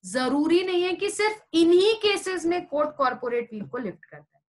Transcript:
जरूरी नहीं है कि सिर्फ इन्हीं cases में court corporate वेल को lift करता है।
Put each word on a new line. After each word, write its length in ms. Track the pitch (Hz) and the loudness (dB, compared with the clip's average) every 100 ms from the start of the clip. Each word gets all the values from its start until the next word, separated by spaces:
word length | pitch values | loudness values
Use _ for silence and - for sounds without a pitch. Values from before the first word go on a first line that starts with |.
जरूरी 600 | 185 233 254 285 320 339 | -6 -4 0 0 2 2
नहीं 200 | 370 359 | 2 0
है 100 | 359 | 0
कि 160 | 339 403 | -2 -4
सिर्फ 360 | - 427 427 _ | 0 -2 -2 _
इन्हीं 420 | 330 330 359 403 440 | 2 6 6 4 2
cases 500 | 415 392 370 370 330 | 0 0 -2 -4 -2
में 220 | 349 349 | -2 -2
court 280 | 285 302 302 | -2 -2 0
corporate 580 | 262 214 247 240 233 | -2 0 -4 -4 -4
वेल 140 | 214 - | -10 -10
को 100 | 240 | -8
lift 280 | 214 160 - | -8 -10 -20
करता 320 | 151 _ _ | -20 _ _
है। 60 | _ | _